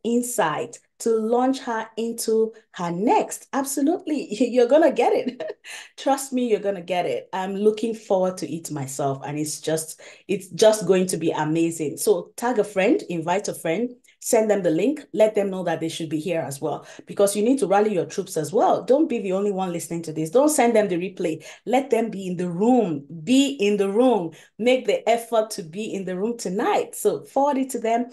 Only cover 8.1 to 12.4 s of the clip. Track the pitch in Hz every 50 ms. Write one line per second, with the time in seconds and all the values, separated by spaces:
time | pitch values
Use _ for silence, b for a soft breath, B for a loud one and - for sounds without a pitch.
8.1 | 202 185 185 185 185 185 170 127 147 165 165 - 151 143 135 135 - - 143 139
9.1 | 139 139 - 143 147 151 151 151 - - - 156 160 160 160 - - B B B
10.1 | B B B B 185 196 - - - 165 220 220 214 214 180 165 196 185 185 180
11.1 | - 160 165 160 - - 156 151 156 165 165 165 165 - 160 139 - - - 226
12.1 | 202 170 - - - -